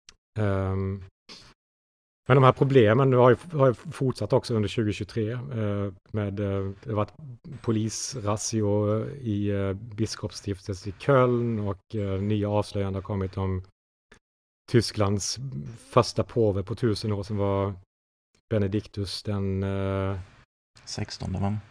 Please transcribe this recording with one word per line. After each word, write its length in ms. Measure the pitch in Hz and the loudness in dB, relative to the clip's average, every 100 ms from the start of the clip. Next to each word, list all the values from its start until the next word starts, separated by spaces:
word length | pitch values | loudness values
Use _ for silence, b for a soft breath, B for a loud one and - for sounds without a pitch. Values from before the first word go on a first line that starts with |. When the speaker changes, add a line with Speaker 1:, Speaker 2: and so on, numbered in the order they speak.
| - - _ 107 | -20 -20 _ -2
Speaker 1:
Ehm, 680 | 104 95 95 95 95 98 92 _ - B B _ _ _ _ _ _ _ - | 0 0 0 -2 -4 -6 -12 _ -20 B B _ _ _ _ _ _ _ 4
men 80 | 135 | 6
de 80 | |
här 80 | 131 | 8
problemen 600 | - 139 135 104 117 135 | 6 6 6 8 6 6
har 180 | 123 123 | 6 8
ju, 60 | 113 - | 6 2
har 140 | 151 135 | 2 2
ju 80 | |
fortsatt 580 | 110 - - 131 - 104 | 2 -6 -4 -2 -2 0
också 220 | 127 - | 0 0
under 140 | 113 101 | 0 0
tjugotjugotre, 640 | - 107 95 104 117 107 | 0 -2 -2 -4 -4 -4
eh, 600 | 123 135 110 107 101 101 95 _ | -4 -6 -4 -2 -2 -4 -8 _
med, 280 | 107 101 98 | -4 -4 -2
eh, 300 | 101 98 98 98 | -2 -2 -4 -8
det 60 | - | -4
har 40 | 104 | -2
varit 180 | 104 - 151 120 - 127 | -2 -6 -18 -16 -16 -8
polisrazzior 1500 | - 110 110 - - 127 101 107 - 110 104 104 104 107 110 | -2 0 0 -4 -8 -4 -2 -2 -2 0 2 2 2 0 -2
i, 380 | 143 120 101 104 | -6 -4 -2 0
eh, 240 | 101 98 | 0 -2
biskopsstiftet 1120 | 98 117 107 107 - 104 - - 98 - 92 101 | -4 -6 -4 -4 -4 -10 -8 -8 -6 -6 -8 -10
i 60 | - | -4
Köln 600 | - 135 123 120 120 110 | 4 4 6 2 0 -2
och, 360 | 101 98 _ | -4 -6 _
eh, 260 | 110 101 95 | -6 -2 -2
nya 280 | 101 107 104 | 0 0 0
avslöjanden 520 | 104 104 104 98 95 | 0 0 -2 -4 -4
har 40 | 92 | -4
kommit 300 | 101 95 - | -4 -4 -2
om 260 | 95 92 92 _ _ _ _ _ _ _ _ _ - | -4 -4 -8 _ _ _ _ _ _ _ _ _ 0
Tysklands 680 | 120 - 104 98 101 - - 135 131 139 113 | 2 2 0 0 0 -4 -6 -8 -10 -10 -14
första 460 | - 127 117 - | 0 2 2 0
påve 380 | 104 123 110 98 | -2 2 2 2
på 120 | 92 | -4
tusen 380 | 110 120 101 110 | -2 -2 -2 -2
år 100 | 101 | -4
som 140 | 98 104 | -4 -2
var 380 | 101 98 98 92 - _ _ _ _ _ - | 0 0 0 -4 -14 _ _ _ _ _ -2
Benediktus 720 | 107 98 104 - - 98 - | 0 2 -2 -4 -8 -6 -6
den, 400 | - 101 98 95 | -4 -2 0 0
eh, 560 | 98 98 98 98 95 98 95 - _ _ _ _ | -2 -2 -2 -2 -2 -4 -10 -20 _ _ _ _
Speaker 2:
Sextonde, 540 | - - 104 - - 92 | -12 -8 -8 -8 -6 -4
va? 200 | 98 107 - | -4 -4 -8